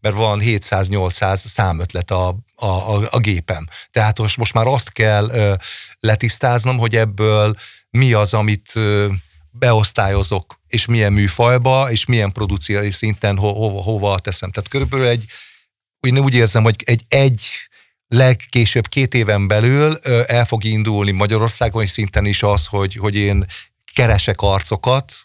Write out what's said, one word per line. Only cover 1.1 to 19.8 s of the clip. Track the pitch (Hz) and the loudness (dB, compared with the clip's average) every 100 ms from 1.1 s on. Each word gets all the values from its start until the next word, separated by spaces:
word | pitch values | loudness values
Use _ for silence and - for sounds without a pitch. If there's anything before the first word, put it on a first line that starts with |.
| - 95 95 | -2 -2 -2
számötlet | - - 98 80 87 90 87 | -2 -2 0 -2 -6 -6 -4
a, | 92 92 92 - | -2 -2 -4 -10
a, | _ 107 | _ -4
a, | 92 101 104 107 | -4 -2 -2 0
a | 117 | 0
gépem. | 107 92 - 87 80 - - | 0 -2 -4 -8 -8 -16 -6
Tehát | - 107 107 | 0 0 0
most, | 107 - | -2 -2
most | 117 | -2
már | 113 113 | 0 0
azt | 135 - | 0 -4
kell, | - 110 107 107 | 0 2 2 0
ö, | 120 104 98 - - - - | 0 0 0 -4 -14 -16 -6
letisztáznom, | 110 107 120 - 131 120 113 127 | -2 0 0 -2 0 0 0 0
hogy | 117 113 | 0 2
ebből | 110 98 107 107 107 104 - - _ | 0 0 2 2 2 -2 -10 -20 _
mi | 113 131 | 0 2
az, | 110 104 | 2 2
amit, | 110 107 104 - | 0 0 -2 -4
ö, | 113 107 104 104 95 - _ _ | -4 0 0 0 -4 -8 _ _
beosztályozok, | 120 123 113 104 - 98 98 95 101 - - _ | -2 2 4 2 0 0 0 0 -4 -6 -20 _
és | - - | -6 -2
milyen | 117 104 | 2 4
műfajba, | 101 101 - 120 127 123 131 135 | 4 2 2 2 4 2 2 0
és | 113 | -2
milyen | - 120 101 | 0 0 0
produceri | 98 101 98 - 104 104 | -2 -4 -2 -2 -2 -2
szinten | 98 107 104 107 98 | -2 -4 -2 0 0
ho-, | 104 | 0
hova, | 101 110 98 | 0 -4 -4
hova | 92 110 101 95 | -4 -2 0 -2
teszem. | 95 92 92 | -4 -6 -6
Tehát | 92 95 | -8 -6
körülbelül | 139 135 131 127 | -4 -2 0 0
egy, | 120 107 - - - _ _ _ _ | 0 -4 -18 -20 -20 _ _ _ _
úgy, | 127 131 | 0 2
úgy | 135 | 4
érzem, | 123 113 117 | 4 4 4
hogy | 110 110 | 2 0
egy, | - 120 - | 0 -2 2
egy | 139 135 117 - - - _ _ _ _ | 2 4 2 -6 -12 -16 _ _ _ _
legkésőbb | 117 131 117 - - 113 123 110 | 4 4 4 0 0 2 0 -2
két | - 131 | -2 0
éven | 123 107 104 98 | 0 0 0 2
belül, | 104 117 139 | 2 2 2